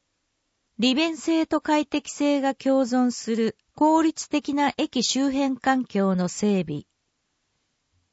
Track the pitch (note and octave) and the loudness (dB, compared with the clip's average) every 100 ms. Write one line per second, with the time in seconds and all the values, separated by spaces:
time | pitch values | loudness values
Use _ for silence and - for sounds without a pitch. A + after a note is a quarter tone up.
0 | _ _ _ _ _ _ _ - A#3+ C4 | _ _ _ _ _ _ _ -2 0 2
1 | E4 D#4+ - E4 D#4+ D#4 - D4+ D4+ D4+ | 0 -2 -2 0 0 -2 0 0 0 -4
2 | - - C#4+ C#4+ C4+ C4 C4+ C4+ C4 B3+ | -6 -2 0 0 0 -2 0 2 2 2
3 | B3 A#3 - A3+ A3+ - _ - D4+ D#4+ | 0 -2 -4 -2 -2 -4 _ 0 2 4
4 | D#4+ - - D4 - C#4+ C#4+ - D4+ C4 | 2 -2 -4 -4 -2 0 0 0 -4 -2
5 | G#3+ B3+ C#4 C4+ C#4 C4 - C4 A#3+ G3+ | -2 0 0 0 -2 -2 0 0 0 0
6 | G3 F#3 F3+ - G#3 G3 E3 D3 - _ | 0 0 -2 -2 0 0 -2 -8 -12 _
7 | _ _ _ _ _ _ _ _ _ _ | _ _ _ _ _ _ _ _ _ _
8 | _ | _